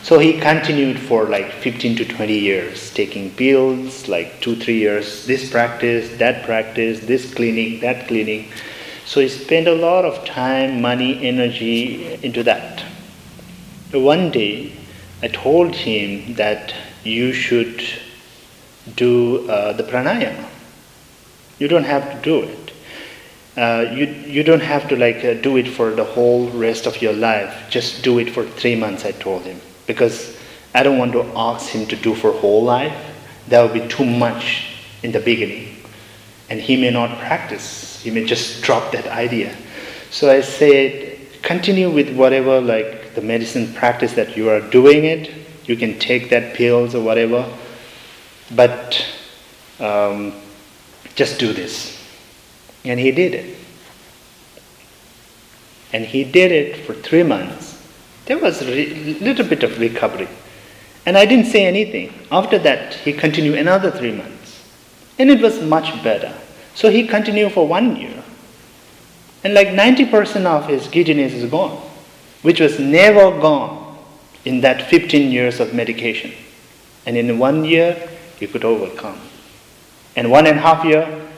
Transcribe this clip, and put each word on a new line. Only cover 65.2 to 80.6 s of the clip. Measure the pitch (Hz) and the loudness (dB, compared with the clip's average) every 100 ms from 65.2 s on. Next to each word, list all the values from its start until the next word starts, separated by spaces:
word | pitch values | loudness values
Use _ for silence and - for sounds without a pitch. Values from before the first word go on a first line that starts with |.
| 262 | 6
it | 262 | 8
was | 220 - | 6 2
much | 160 156 156 117 | 0 0 0 -4
better. | 113 104 - - - - - - | -2 -2 -2 -12 -20 -20 -20 2
So | 220 | 4
he | 220 226 | 4 2
continued | 202 220 208 208 | 0 0 0 0
for | 196 151 | 2 2
one | 175 240 - | 2 0 -2
year. | - - - - - - - - - - - - - - | -8 -14 -18 -20 -20 -20 -20 -20 -20 -20 -20 -20 -20 -6
And, | 190 | 2
like, | 202 196 | 6 6
ninety | 185 220 254 254 | 6 6 6 6
percent | 220 202 208 185 | 4 2 0 2
of | 151 147 | 0 0
his | 139 - | -4 0
giddiness | 165 160 147 135 | 0 2 2 0
is | 123 120 | -2 -4
gone, | 151 196 - - - - - - - | -2 -2 -6 -16 -20 -20 -20 -20 -2
which | 151 160 | 2 4
was | 156 147 | 4 2
never | 139 156 202 208 190 160 | 2 6 8 10 8 8
gone | 156 143 113 - - - - - - - - | 2 2 -2 -10 -16 -20 -20 -20 -20 -12 -4
in | 127 | 2
that | 131 127 - | 2 2 4
fifteen | - 113 147 139 | 2 4 2 4
years | 123 123 120 | 2 0 0
of | 110 | -2
medication. | 117 117 117 117 107 - - - - - - - - - | -2 -4 -4 -4 -6 -10 -16 -20 -20 -20 -20 -20 -16 -4
And | 120 | -2
in | 120 117 | 0 0
one | 131 156 156 | 2 2 2
year, | 165 170 170 - - - - | 2 2 0 -8 -16 -20 -14
he | 101 | -10
could | 113 | -4
overcome. | 110 110 95 92 107 90 - - - - - - - - - - | 0 0 -2 -10 -14 -14 -18 -20 -20 -20 -20 -20 -20 -20 -10 -4
And | 120 | 4
one | 131 156 | 6 8
and | |
a | 147 | 6